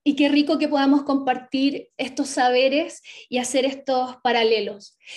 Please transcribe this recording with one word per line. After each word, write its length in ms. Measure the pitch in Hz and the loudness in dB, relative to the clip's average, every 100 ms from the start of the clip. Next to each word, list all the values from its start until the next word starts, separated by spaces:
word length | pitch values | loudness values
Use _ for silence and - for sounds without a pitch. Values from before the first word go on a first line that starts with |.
y 100 | - | -2
qué 140 | 285 294 | 2 2
rico 280 | 294 294 302 | 2 2 0
que 120 | 294 | 0
podamos 340 | 285 277 285 | 2 4 2
compartir 840 | 285 277 269 247 - 262 277 277 - - | 2 -2 0 -4 -4 -2 -2 -2 -10 -10
estos 320 | 269 - 277 | -8 -6 -4
saberes 760 | - 247 247 269 285 339 - - - - | 0 2 4 2 2 -2 -8 -20 -20 -6
y 100 | 247 | -4
hacer 260 | 247 269 | -2 0
estos 540 | 262 269 - 254 254 254 | -2 -4 -2 -2 -2 -4
paralelos. 760 | 247 240 226 220 202 202 - _ - | -2 2 2 2 -2 -8 -16 _ -20